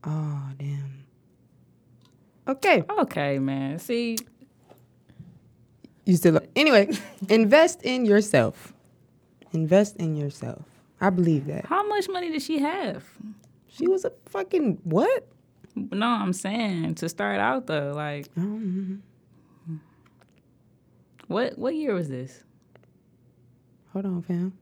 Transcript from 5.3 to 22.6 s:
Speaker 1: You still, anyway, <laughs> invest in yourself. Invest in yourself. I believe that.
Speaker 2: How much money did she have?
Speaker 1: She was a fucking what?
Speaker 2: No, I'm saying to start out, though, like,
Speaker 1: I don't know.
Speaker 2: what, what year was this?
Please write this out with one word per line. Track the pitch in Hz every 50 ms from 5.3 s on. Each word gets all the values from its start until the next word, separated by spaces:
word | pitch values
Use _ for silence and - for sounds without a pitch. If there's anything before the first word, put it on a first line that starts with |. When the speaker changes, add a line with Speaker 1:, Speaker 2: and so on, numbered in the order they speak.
| - - _ _ _ _ _ _ _ _ _ - _ _ _
Speaker 1:
You | - 180
still, | 165 - 175 160 156 - - -
anyway, | - 294 311 262 214 202 311 269 - - -
<laughs> | - - 196
invest | 180 202 226 226 202 247 302 320 349 - -
in | - 240 254 254 247
yourself. | 214 202 208 208 208 - 135 113 110 - - - - - _ _ _ _ _ _ _ _ _ _ _ _ _ - _
Invest | - 165 160 156 175 196 208 208 -
in | - 170 160 156
yourself. | 151 147 143 139 - - 120 - - - _ _ _ _ _ _ _
I | - 196
believe | 190 180 175 170 160 143 135
that. | 147 147 - -
Speaker 2:
How | - 330 381 415
much | 415 415 415 370
money | 370 381 359 359 339
did | 311 302
she | 277 - 320 294
have? | 277 294 339 403 349 220 - - - - _ - 214 214 214 - _ _ _ _ _
Speaker 1:
She | _ _ - 330 349
was | 381 370 -
a | - - - _
fucking | - - 392 381 381 - 359 302 233 175 - -
what? | 180 156 185 277 427 539 494 - _ _ _ _ _ _ _ _ - _
Speaker 2:
No, | 214 202 - - 196 220
I'm | 240 240 214 208 185
saying | 180 185 - 190 208 240 233 208 185 170 160 165 165
to | 165 - 165
start | 165 - 202 202 202 196
out, | 202 - 262 269 247
though, | - 160 147 143 143 143
like, | 147 151 147 147 143 139 - _
Speaker 1:
I | 170
don't | 175 202 208 220 226 190 180 190 196 185 190 196 202 _ _ _ _ _ _ _ _ _ _ _ _
know. | 165 160 151 151 _ _ _ _ _ _ _ _ _ _ _ _ _ _ _ _ _ _ _ _ _ _ _ _ _ _ _ -
Speaker 2:
what, | _ 170 202 247 - - -
what | - 254 339
year | 311 311 277 208
was | 180 170
this? | 143 131 127 127 131 - - _ _ _ _